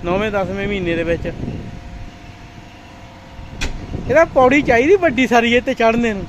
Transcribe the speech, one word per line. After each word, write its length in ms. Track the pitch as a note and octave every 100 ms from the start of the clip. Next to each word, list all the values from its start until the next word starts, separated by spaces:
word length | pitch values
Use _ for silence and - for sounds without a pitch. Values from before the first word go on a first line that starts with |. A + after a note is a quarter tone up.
ਨੌਵੇਂ 260 | F3 F#3 G#3+
ਦਸਵੇਂ 380 | G3+ F3+ G3 G3+
ਮਹੀਨੇ 280 | G3+ F3 E3
ਦੇ 60 |
ਵਿੱਚ। 240 | E3+ E3 F3 - - - - - - - - - - - - - - - - - - - - - - - - - - - -
ਇਹਦਾ 140 | C#4
ਪੌੜੀ 380 | E4 D4+ B3+ C#4+
ਚਾਹੀਦੀ 340 | C4+ A#3 C#4 G4+
ਵੱਡੀ 300 | F4 A#3+ B3+
ਸਾਰੀ 280 | A#3+ A#3
ਇਹ 80 | A#3+
ਤੇ 120 | B3
ਚੜ੍ਹਨੇ 380 | B3+ A3+ A#3 A#3
ਨੂੰ। 140 | G3+